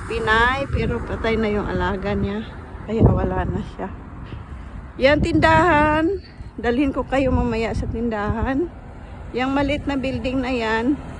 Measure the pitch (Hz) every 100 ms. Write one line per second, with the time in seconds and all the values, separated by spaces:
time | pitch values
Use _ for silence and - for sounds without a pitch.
0 | - 226 220 220 240 269 277 - 226 233
1 | - 196 226 220 220 208 - 185 180 196
2 | 190 202 202 208 226 - - - - 220
3 | 214 - - 185 180 - - - 190 -
4 | - - - - - - - - - -
5 | 254 302 339 330 320 320 349 294 302 302
6 | 330 392 - - - - 226 247 285 269
7 | 247 262 269 254 247 226 220 - - 226
8 | 233 214 208 220 226 269 349 - - -
9 | - - - 226 262 269 277 294 - 277
10 | 262 247 240 262 247 254 220 226 240 285
11 | - -